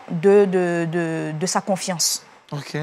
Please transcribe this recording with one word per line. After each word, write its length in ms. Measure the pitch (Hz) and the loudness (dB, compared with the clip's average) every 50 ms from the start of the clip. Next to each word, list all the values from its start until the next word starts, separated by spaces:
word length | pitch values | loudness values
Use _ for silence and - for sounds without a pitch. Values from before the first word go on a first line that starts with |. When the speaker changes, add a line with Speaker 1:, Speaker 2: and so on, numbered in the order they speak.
| - - | -2 -8
Speaker 1:
de, 340 | 175 165 160 196 202 208 202 | -4 2 4 6 6 6 6
de, 420 | 185 185 185 180 175 170 170 170 165 | 4 2 2 0 0 0 -2 -2 -2
de, 420 | 160 175 165 160 160 160 156 156 156 151 | -2 -2 -2 -2 -4 -4 -4 -6 -6 -4
de 60 | 180 | -4
sa 120 | 175 - 202 | -2 -2 -2
confiance. 640 | - - 190 170 - 190 180 160 - - - - - - - - _ - | -2 -2 -4 -4 -4 -6 -4 -2 -2 -2 -4 -6 -10 -16 -20 -20 _ -12
Speaker 2:
Ok. 260 | 151 139 139 - - 147 | -10 -10 -8 -8 -8 -6